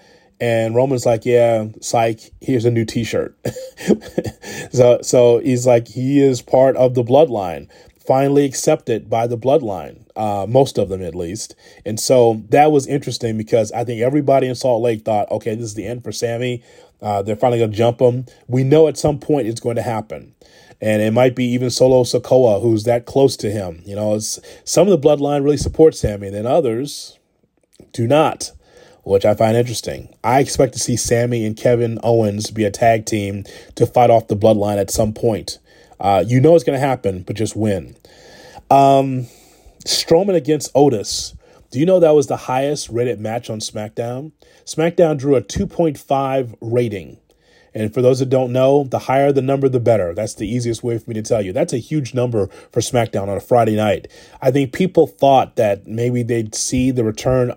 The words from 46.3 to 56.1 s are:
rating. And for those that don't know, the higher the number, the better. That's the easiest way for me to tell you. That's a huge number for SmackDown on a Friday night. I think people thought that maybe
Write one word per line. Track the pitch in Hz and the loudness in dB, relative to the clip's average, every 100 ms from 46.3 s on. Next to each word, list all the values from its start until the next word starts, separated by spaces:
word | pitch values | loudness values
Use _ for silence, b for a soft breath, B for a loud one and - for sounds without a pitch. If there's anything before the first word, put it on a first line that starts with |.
| 135 120 107 | -4 -6 -10
rating. | 113 120 120 101 71 - _ b b b b | -4 -2 -2 -6 -12 -20 _ b b b b
And | 110 107 | -8 -4
for | 127 | 0
those | 123 127 | 2 2
that | 131 | 0
don't | 131 127 | 0 0
know, | 123 131 143 | 2 2 2
the | 135 113 | 0 -4
higher | - 135 143 | -2 2 2
the | 135 | 0
number, | 131 139 135 | 0 0 0
the | 127 | 0
better. | 117 110 87 | 2 2 0
That's | 87 107 | -4 -8
the | - 107 | -6 -6
easiest | 123 117 113 | -4 -4 -6
way | 123 117 | -6 -6
for | - | -6
me | |
to | 110 | -8
tell | 107 113 | -2 -2
you. | 95 | -2
That's | 107 170 | -4 -4
a | 131 | -4
huge | - 156 127 | -4 -6 -4
number | 127 123 117 98 B B | -4 -2 -2 -4 B B
for | - | -4
SmackDown | - 123 110 107 98 | -2 -2 -2 -4 -6
on | 95 | -6
a | |
Friday | - 123 110 | 2 2 4
night. | 107 107 90 - B B B | 2 0 -2 -6 B B B
I | 135 | -2
think | 139 131 | 0 -2
people | - 185 170 147 | -2 0 2 2
thought | - 139 135 - - | 2 4 4 2 0
that | 107 98 - | 0 -2 -6
maybe | 110 123 | -4 -2